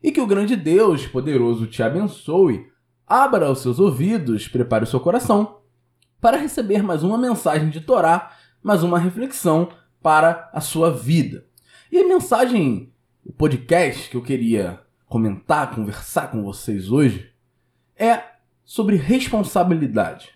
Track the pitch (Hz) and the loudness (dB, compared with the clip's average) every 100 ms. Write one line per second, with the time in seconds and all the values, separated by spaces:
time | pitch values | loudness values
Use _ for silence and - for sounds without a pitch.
0 | - 302 233 196 208 233 151 175 220 151 | 0 0 0 0 0 -2 2 4 4 2
1 | - 131 139 139 117 113 113 - 113 156 | -2 -6 -2 0 2 0 -4 -2 -2 0
2 | 208 - - 165 185 107 - _ _ _ | -4 -6 -4 2 4 2 -8 _ _ _
3 | _ 240 269 240 147 131 127 123 190 123 | _ 2 4 2 0 0 -2 2 2 2
4 | 175 226 135 107 - 123 117 110 113 131 | 0 0 -2 -4 -2 -4 0 0 0 -2
5 | 165 233 - 104 - - _ _ _ _ | 0 0 2 0 0 -8 _ _ _ _
6 | _ _ 233 311 285 - 220 208 196 160 | _ _ 2 2 -2 -4 -2 0 0 -2
7 | 170 220 247 220 - 156 156 151 160 170 | 0 0 -2 -2 0 0 -2 -4 -2 2
8 | 165 165 - - _ _ 202 202 170 175 | 4 2 -2 -20 _ _ -2 0 2 0
9 | 175 185 262 - 180 160 175 - _ _ | 0 -4 -8 -4 0 2 0 -6 _ _
10 | 160 156 165 165 - 156 - 160 165 131 | 2 4 4 0 -8 -10 -6 0 0 0
11 | 110 165 104 - _ _ _ _ _ 349 | 0 0 0 -6 _ _ _ _ _ 2
12 | 359 370 - 233 254 240 147 101 - _ | 4 2 2 0 2 2 0 -2 -8 _
13 | _ _ - - 151 127 120 170 160 123 | _ _ -20 -2 -2 -2 0 2 2 -4
14 | - 123 120 131 113 113 90 92 _ _ | -10 -10 -4 -2 0 0 -2 -8 _ _
15 | _ 120 110 98 - 147 143 113 104 104 | _ -2 -2 -4 -2 -2 -2 -6 -8 -10
16 | - - 147 117 101 98 - 101 92 127 | -6 -6 -4 -8 -8 -10 -8 -8 -2 2
17 | 143 95 - _ _ _ _ _ _ _ | 2 0 -12 _ _ _ _ _ _ _
18 | 226 220 - _ _ _ _ - 208 196 | 0 0 -2 _ _ _ _ -4 0 0
19 | 143 254 247 220 202 196 180 165 139 107 | 2 0 0 -2 -2 0 0 0 0 -2
20 | 87 - - | -4 -6 -20